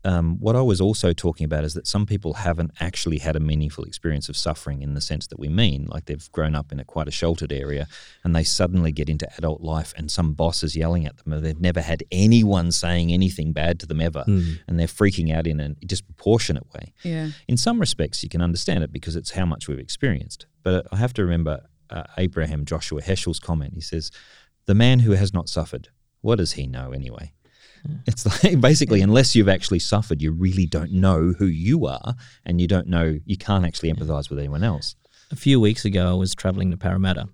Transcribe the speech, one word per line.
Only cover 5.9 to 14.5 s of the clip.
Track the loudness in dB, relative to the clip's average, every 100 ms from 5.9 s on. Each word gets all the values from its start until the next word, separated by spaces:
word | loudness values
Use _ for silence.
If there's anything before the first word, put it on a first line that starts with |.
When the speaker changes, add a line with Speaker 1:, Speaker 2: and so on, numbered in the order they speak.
| -10 -8
Speaker 1:
they've | -10 -8
grown | -4 -2
up | -2 -4
in | -10
a |
quite | -8 -6 -6
a |
sheltered | -2 -2 -2 -4
area | -6 -4 -6 -6 -12 -20 _
and | 2
they | 2
suddenly | 2 2 2 2 2
get | 0 -2
into | -4 -6 -6
adult | -4 -4
life | -4 -4 -6
and | -10 -6
some | -2 0
boss | 2 0 0
is | -4
yelling | -2 0 0
at | -2 -6
them | -6
and | -4
they've | -4 0
never | 0 0
had | -2 -4 -2
anyone | 4 8 8 6 4 2
saying | 0 0 0 2
anything | 4 2 0 -4
bad | 0 -2 -2
to |
them | -4 -2
ever | -2 -2 0
Speaker 2:
Mm. | 2 0